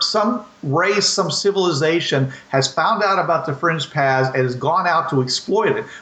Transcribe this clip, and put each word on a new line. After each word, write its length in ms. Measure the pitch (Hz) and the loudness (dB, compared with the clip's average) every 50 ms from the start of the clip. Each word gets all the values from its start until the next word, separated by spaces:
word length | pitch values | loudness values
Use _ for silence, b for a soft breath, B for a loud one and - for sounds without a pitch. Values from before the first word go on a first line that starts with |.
some 440 | - - - 214 208 233 247 233 - - - - - | -4 -2 0 0 0 0 -2 -4 -6 -12 -16 -10 -6
race, 420 | 143 135 165 180 202 202 202 - | -2 0 2 2 2 2 2 0
some 240 | - - 196 185 160 | 0 0 0 -2 -2
civilization 1000 | 139 - - 202 196 196 185 175 160 139 156 156 165 175 160 - 151 139 135 131 B B B B | -2 0 0 0 2 2 2 2 2 2 2 2 2 0 0 0 0 0 0 -2 B B B B
has 180 | - 135 135 | 0 0 0
found 380 | - - - 160 190 226 208 208 | 0 0 0 0 0 2 2 2
out 200 | 196 196 180 165 | 2 2 2 2
about 220 | 156 165 156 - | 0 0 0 -2
the 80 | 160 139 | -4 -6
fringe 340 | 135 - 170 160 156 135 - | -2 -2 -2 -2 -2 -6 -4
paths 380 | - 151 139 135 131 131 131 131 - | -2 0 2 2 2 2 2 0 0
and 80 | 135 | 0
has 140 | 131 123 123 | 0 0 -2
gone 320 | 123 127 147 165 185 180 175 | -2 -2 0 0 2 2 2
out 200 | 165 165 - - | 2 0 0 0
to 120 | 147 135 | 0 0
exploit 540 | 127 131 - - - - 185 220 214 165 110 | 0 0 -4 -6 -2 -2 0 2 2 2 0
it, 80 | 110 107 B B B | -2 -4 B B B